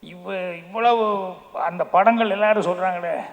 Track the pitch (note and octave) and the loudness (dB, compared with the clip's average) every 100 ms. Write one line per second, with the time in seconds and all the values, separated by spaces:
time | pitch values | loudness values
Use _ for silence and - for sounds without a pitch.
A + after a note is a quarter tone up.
0 | - F3+ F3+ G3 F3+ E3+ E3+ G3+ A#3 A#3 | -18 -16 -10 -8 -8 -10 -12 0 2 4
1 | G#3+ G3+ F#3+ F3+ - - D#3+ F3 D#3+ E3+ | 2 -2 -4 -10 -14 -6 -6 -4 0 4
2 | G3+ A#3 A3+ G3 G#3+ G#3+ F3 F3+ F#3 F3+ | 4 4 2 2 2 2 0 -2 -2 -4
3 | F3 D3 - | -4 -6 -8